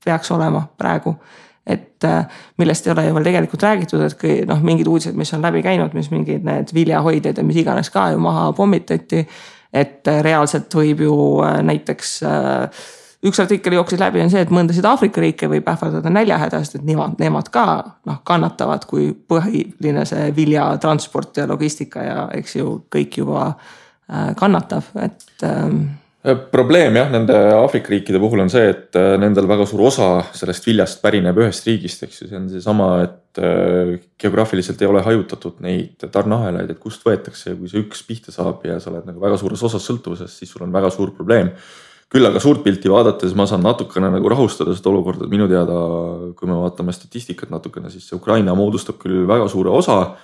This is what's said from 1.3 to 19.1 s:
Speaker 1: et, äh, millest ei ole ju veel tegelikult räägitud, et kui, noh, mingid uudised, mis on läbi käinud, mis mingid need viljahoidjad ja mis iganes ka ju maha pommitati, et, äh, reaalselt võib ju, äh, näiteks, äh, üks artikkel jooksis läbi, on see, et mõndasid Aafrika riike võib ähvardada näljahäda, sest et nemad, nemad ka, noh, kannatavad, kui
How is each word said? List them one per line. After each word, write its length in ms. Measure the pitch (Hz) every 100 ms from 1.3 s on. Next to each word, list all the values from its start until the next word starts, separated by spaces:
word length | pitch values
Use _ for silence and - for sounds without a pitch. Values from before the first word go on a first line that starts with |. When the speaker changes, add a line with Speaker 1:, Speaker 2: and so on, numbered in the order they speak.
| - - _
Speaker 1:
et, 440 | - - - _
äh, 220 | 160 165 165 - - -
millest 300 | 170 165 180
ei 60 |
ole 140 | 165 156
ju 80 | 160
veel 80 | 160
tegelikult 360 | 180 160 147
räägitud, 380 | 208 208 165 156
et 100 | 151
kui, 200 | 147 160 147
noh, 160 | - 151
mingid 240 | 165 165 160
uudised, 300 | 165 165 -
mis 160 | 156
on 100 | 156
läbi 200 | 170 165
käinud, 300 | 180 180 156 165
mis 140 | 147
mingid 320 | 156 151 151
need 260 | 160 147 143
viljahoidjad 680 | 160 160 156 156 156 147 147
ja 40 |
mis 140 | 156 160
iganes 320 | 160 160 160
ka 200 | 190 185
ju 100 | 160
maha 300 | 165 160 165
pommitati, 720 | 151 202 175 - 165 - 165 151 - - - _
et, 340 | 139 139 -
äh, 160 | 143 151
reaalselt 520 | 156 160 147 147 -
võib 260 | 160 151 151
ju, 160 | 151 147 143 143
äh, 160 | 156 151
näiteks, 500 | 156 151 156 - - -
äh, 640 | 156 147 135 131 135 - - - - _
üks 180 | 196 202
artikkel 320 | 185 202 -
jooksis 240 | 180 170 180
läbi, 220 | 185 180
on 80 | 170
see, 140 | 190
et 80 | 160
mõndasid 320 | 175 170 170 208
Aafrika 340 | 262 196 -
riike 280 | 165 160 151
võib 180 | 151 165
ähvardada 460 | 170 165 160 160
näljahäda, 480 | 196 220 160 151 156
sest 140 | 151 143
et 80 |
nemad, 320 | 147 156 151 160
nemad 300 | 156 151 -
ka, 160 | 240 202 156 - -
noh, 180 | - 143
kannatavad, 600 | - 170 160 - - 151 -
kui 240 | 147 147